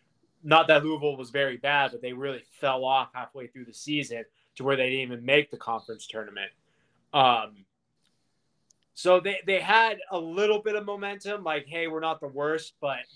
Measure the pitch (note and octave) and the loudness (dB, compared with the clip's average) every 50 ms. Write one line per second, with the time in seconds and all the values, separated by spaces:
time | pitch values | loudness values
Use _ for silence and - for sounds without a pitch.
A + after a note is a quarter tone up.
0 | _ _ _ _ _ _ _ _ - D3+ D#3 D#3+ E3 D#3+ D#3+ D3 D3 D#3 D#3 D3 | _ _ _ _ _ _ _ _ 2 6 6 6 8 8 6 6 4 2 -2 -2
1 | D3 D3 C#3 C3 C3 A2+ A#2 C#3 C#3 C3+ B2 A#2+ - C#3 D3 C#3+ C#3 B2+ A#2+ A#2 | -2 -2 -2 -4 -8 -6 -2 -2 0 -2 -2 -4 -2 0 0 2 0 0 -2 -6
2 | B2+ B2 B2+ B2 C#3 C#3 C3 A#2+ - _ _ - D3 C#3 C3 C3 C3 C3 C3+ C3 | -10 -10 -8 -8 -8 -8 -8 -10 -12 _ _ -4 -2 -2 -2 0 0 0 0 0
3 | B2 - - B2+ A#2+ - - C#3 B2 A#2 - C3 B2 A#2 A2 - - D3+ D3+ D3 | 0 -2 -8 -14 -14 -14 -14 -16 -16 -16 -16 -18 -18 -18 -18 -14 -8 -4 -4 -4
4 | C#3 - A#2 A#2 A2 - _ _ _ _ - - B2+ C3+ C#3 C3 B2+ B2+ C3 C3+ | -4 -4 -8 -10 -12 -14 _ _ _ _ -14 -6 -2 0 0 2 2 0 0 -2
5 | C3 B2 B2 A#2 A#2+ B2+ C#3 D3+ D3 - - A#2 - A#2+ A#2 A2 - - A2+ G#2 | -4 -6 -8 -6 -2 2 4 4 2 2 -4 -12 -6 -6 -6 -6 -6 -10 -14 -14
6 | - - - A2 G#2+ G#2 G2 G2+ G2 F#2+ - _ _ _ _ _ _ _ _ _ | -14 -12 -10 -10 -10 -10 -10 -12 -12 -12 -12 _ _ _ _ _ _ _ _ _
7 | _ _ - D3 C3+ B2+ A#2+ A2+ A2 G#2+ G#2 G2 G2 _ _ _ _ _ _ _ | _ _ 2 4 6 6 4 2 0 -6 -12 -18 -20 _ _ _ _ _ _ _
8 | _ _ _ _ _ _ _ _ _ _ _ _ _ _ _ _ _ _ _ - | _ _ _ _ _ _ _ _ _ _ _ _ _ _ _ _ _ _ _ -2
9 | - F3+ F3+ F#3 E3 G3 G3 F#3+ E3 F3 G3 F3+ - F3+ G#3 A3+ A3+ A3+ G#3+ G#3 | 4 6 6 6 4 2 -4 -4 -2 0 0 0 2 4 6 6 6 4 2 -2
10 | - - F#3+ F3 E3 E3 E3+ F#3+ G#3 G#3+ G#3+ G#3 G#3+ G#3+ G#3 G#3+ G#3 G3+ G3+ G3 | -8 -6 -6 -6 -4 -4 -2 0 2 2 2 2 0 -2 -4 -4 -4 -6 -8 -8
11 | G3+ G3+ G3+ G3 - G3 G#3 G3+ F#3 D#3+ D#3 D3+ - C#3 D#3 E3+ E3 E3 D#3+ D#3+ | -8 -8 -10 -10 -8 -8 -8 -6 -4 -4 -4 -4 -4 -6 -6 -6 -4 -4 -4 -4
12 | D#3+ D#3+ D#3+ D#3 D3+ C#3 C3 C#3 C#3+ D3+ D#3+ D#3+ D#3 - - - - - C3 B2 | -2 -4 -4 -4 -6 -10 -6 -4 -2 -2 -2 -2 -6 -8 -12 -6 -6 -4 -4 -6
13 | B2+ - _ | -8 -12 _